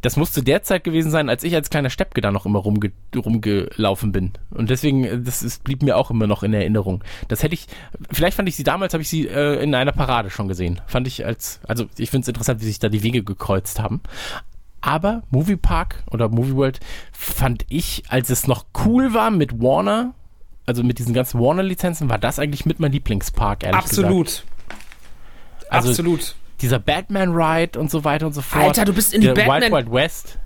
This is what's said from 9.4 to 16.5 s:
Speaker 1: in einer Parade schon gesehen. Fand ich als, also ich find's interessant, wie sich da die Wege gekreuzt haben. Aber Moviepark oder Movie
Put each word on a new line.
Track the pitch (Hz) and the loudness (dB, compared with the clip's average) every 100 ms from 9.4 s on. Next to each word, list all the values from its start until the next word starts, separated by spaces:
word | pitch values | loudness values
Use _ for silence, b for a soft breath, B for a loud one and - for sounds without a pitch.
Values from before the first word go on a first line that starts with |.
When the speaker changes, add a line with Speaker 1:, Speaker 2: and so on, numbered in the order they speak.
| 147 147 | 0 2
Speaker 1:
in | 147 131 | 2 2
einer | 135 | 2
Parade | - 131 123 101 | 0 0 0 -2
schon | - 101 | -6 -4
gesehen. | 90 90 87 - | -2 -2 -2 -2
Fand | 123 127 | -2 -2
ich | - | -4
als, | - 117 - - - | -6 -6 -8 -12 -6
also | 117 110 - | -4 -4 -6
ich | 113 | -2
find's | 135 127 | -2 -2
interessant, | 117 113 117 | -2 -2 0
wie | 110 | -2
sich | 104 | -2
da | 107 | 0
die | 107 | 0
Wege | 110 120 | 2 0
gekreuzt | 98 95 - 98 - - | -2 -6 0 0 0 -4
haben. | 113 110 - B B B - - - - | -2 -4 -6 B B B -12 -16 -18 -8
Aber | - 151 196 226 - | -2 0 0 -2 0
Moviepark | 131 165 190 - 165 180 - - | 0 2 2 4 2 0 -6 -6
oder | 110 113 | 0 2
Movie | 117 127 | 2 2